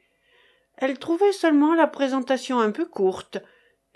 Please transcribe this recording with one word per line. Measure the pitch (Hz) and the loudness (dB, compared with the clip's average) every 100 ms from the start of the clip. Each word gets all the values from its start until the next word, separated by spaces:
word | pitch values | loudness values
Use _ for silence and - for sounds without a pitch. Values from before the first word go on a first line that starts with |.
| _ _ _ _ _ _ _ - | _ _ _ _ _ _ _ -6
Elles | 269 262 | -4 -4
trouvaient | - 339 403 | -4 0 2
seulement | 392 330 294 302 330 | 2 2 4 4 4
la | 294 | 0
présentation | - 262 262 247 262 - 247 | 0 -2 -2 -2 -4 -2 -2
un | 214 | 0
peu | 214 339 | -2 -6
courte, | - 190 185 - 202 - _ _ _ _ | -2 -2 -2 -10 -14 -14 _ _ _ _